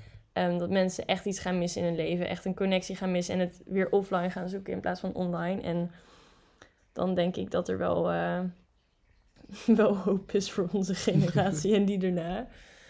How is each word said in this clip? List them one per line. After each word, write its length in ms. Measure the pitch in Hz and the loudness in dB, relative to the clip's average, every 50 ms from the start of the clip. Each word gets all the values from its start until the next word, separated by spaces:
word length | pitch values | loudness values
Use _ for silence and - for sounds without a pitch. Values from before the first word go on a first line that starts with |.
| - - - - - _ _ | -16 -18 -20 -20 -20 _ _
Ehm, 260 | 180 180 175 175 175 | 0 2 2 2 0
dat 120 | 175 - | 0 2
mensen 360 | 190 190 185 185 180 - - | 2 2 2 2 0 -4 -2
echt 180 | - 190 185 - | -2 -2 -2 0
iets 120 | 202 190 - | -4 -4 -2
gaan 200 | - 180 185 180 | -2 -2 0 0
missen 220 | 175 175 - - | 0 0 -2 0
in 60 | 175 | 0
hun 100 | 170 170 | 0 0
leven, 320 | 160 160 160 175 175 180 - | 0 0 0 0 -2 -2 -4
echt 160 | 180 - - | -4 -4 -4
een 100 | 190 180 | -4 -2
connectie 420 | - 196 190 185 185 185 - 190 | 0 0 2 2 0 0 -2 -6
gaan 140 | - 190 185 | -4 -2 0
missen 240 | 180 180 175 175 180 | 0 0 0 0 0
en 60 | 185 | 0
het 220 | 180 175 - - - | 0 -2 -4 -10 -12
weer 240 | - 185 196 185 - | -4 0 0 2 4
offline 400 | - 202 190 196 190 180 175 185 | 2 2 2 2 0 0 0 -2
gaan 180 | 180 190 175 180 | -4 -4 -6 -6
zoeken 240 | 196 196 190 190 190 | -8 -8 -6 -6 -8
in 80 | 185 | -4
plaats 200 | 180 180 180 - | -4 -4 -4 -4
van 140 | - 185 - | -6 -6 -4
online. 460 | - 185 175 175 170 170 175 190 - - | -2 -2 -2 -2 -2 -2 -2 -4 -4 -4
En 280 | 175 170 175 175 175 - - - - - - - - _ _ _ _ _ _ - - _ _ _ _ _ | -2 -2 -2 -2 -4 -6 -12 -20 -20 -20 -20 -20 -20 _ _ _ _ _ _ -20 -20 _ _ _ _ _
dan 220 | - 175 185 185 | -4 -2 0 2
denk 220 | 175 170 180 180 | 2 2 0 0
ik 140 | 202 190 190 | -4 -6 -2
dat 180 | - 180 180 - | -2 -2 -2 -2
er 100 | 185 185 | -2 -2
wel, 320 | 180 175 175 170 170 175 | 0 0 0 0 0 0
eh, 300 | 170 170 175 175 175 180 180 180 175 - _ _ _ _ _ _ _ _ _ _ _ _ _ _ _ - - - 196 - - | 0 0 0 -2 -2 -2 -4 -4 -6 -10 _ _ _ _ _ _ _ _ _ _ _ _ _ _ _ -20 -20 -20 -18 -2 2
<laughs> 100 | 233 220 | 4 6
wel 200 | 226 208 208 202 | 6 6 4 4
hoop 360 | 190 180 202 196 190 - - - | 2 2 0 0 0 0 0 -2
is 180 | 202 196 - - | -2 -2 0 -2
voor 160 | - 180 175 - | -2 -2 0 0
onze 220 | 202 190 180 185 | 0 0 0 -2
generatie 800 | - - 226 170 151 - - - - 180 196 190 151 - 196 214 | 0 0 4 4 4 4 4 2 2 2 2 0 0 2 4 4
en 100 | 202 202 | 4 4
die 140 | 196 202 185 | 4 2 2
daarna. 500 | 185 185 180 170 165 170 185 214 254 - - - - - - - - - | 0 0 0 0 -2 -4 -4 -6 -6 -10 -14 -20 -20 -20 -20 -20 -20 -20